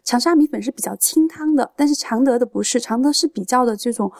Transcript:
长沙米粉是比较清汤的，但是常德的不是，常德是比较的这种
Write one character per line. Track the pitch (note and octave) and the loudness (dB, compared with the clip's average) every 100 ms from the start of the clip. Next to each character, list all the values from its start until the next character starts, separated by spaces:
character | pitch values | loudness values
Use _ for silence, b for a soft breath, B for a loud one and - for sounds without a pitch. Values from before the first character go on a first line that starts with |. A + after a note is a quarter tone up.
长 | - B3 | -2 0
沙 | E4+ | 4
米 | E4 D4+ | 4 2
粉 | A3 | 0
是 | A3+ | -6
比 | - | -6
较 | - G3+ | -8 -4
清 | - D#4+ D#4+ | 0 2 2
汤 | - D#4 D4 | 0 0 0
的， | - - | 0 0
但 | C#4+ | 0
是 | |
常 | D4 - A3+ | 0 -2 0
德 | C4+ A#3+ | 2 2
的 | |
不 | B3 G3+ | 0 -2
是， | G#3+ A#3+ | -2 -2
常 | - A3+ | -2 0
德 | C#4+ | 0
是 | D4 D#4+ | 0 -2
比 | - F#3 | -4 -2
较 | B3+ | 0
的 | A#3+ G#3 | 0 -2
这 | A#3+ | -4
种 | A3+ G3 B | -4 -4 B